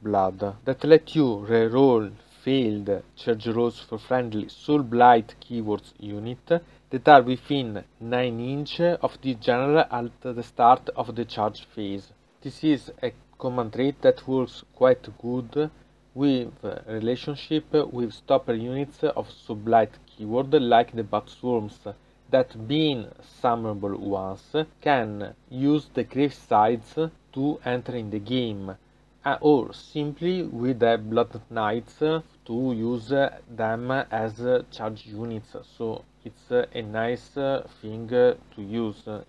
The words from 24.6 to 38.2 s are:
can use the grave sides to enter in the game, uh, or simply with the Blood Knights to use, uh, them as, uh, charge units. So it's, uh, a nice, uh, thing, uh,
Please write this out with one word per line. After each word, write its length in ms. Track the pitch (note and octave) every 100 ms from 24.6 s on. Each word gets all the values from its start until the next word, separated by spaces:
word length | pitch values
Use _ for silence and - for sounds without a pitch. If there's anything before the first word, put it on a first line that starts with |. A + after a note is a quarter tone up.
| D#3 _
can 540 | D3 C3+ A2 G#2 G2+ - _
use 400 | B2+ C#3 D3+ -
the 100 | -
grave 300 | A2+ B2+ C#3+
sides 640 | - - A2 A2 A#2 - - D#3+ - _
to 280 | - C#3 D3+
enter 300 | B2+ B2 A#2+
in 160 | B2 A2
the 80 | G#2
game, 580 | G#2 B2+ A#2 G2+ G2 F#2+ _ _ _ _
uh, 140 | C#3+ C3+
or 320 | D3+ D3 A2+
simply 720 | - - D#3 D3 C#3+ E3+ F#3
with 380 | E3 B2 B2 B2
the 180 | A#2 A2+
Blood 380 | G#2+ A2+ - A2 -
Knights 500 | A2+ G#2+ A#2 A#2 -
to 720 | D3+ D#3+ D#3+ _ - A#2 C3
use, 380 | A#2 A2+ B2 A2
uh, 260 | C#3 C#3 - -
them 420 | A2+ A2 A2+ B2
as, 480 | C3+ B2+ A2 A2 A2
uh, 240 | B2 B2 -
charge 360 | - A2 G#2+ A2+
units. 500 | G#2 A#2 A2 A2 G#2 - -
So 260 | A2+ - - _
it's, 260 | A2+ - -
uh, 160 | B2 -
a 80 | -
nice, 540 | G#2+ A2 A#2 B2 - -
uh, 300 | C3+ C3+ - -
thing, 320 | G#2+ A2 A2+
uh, 220 | B2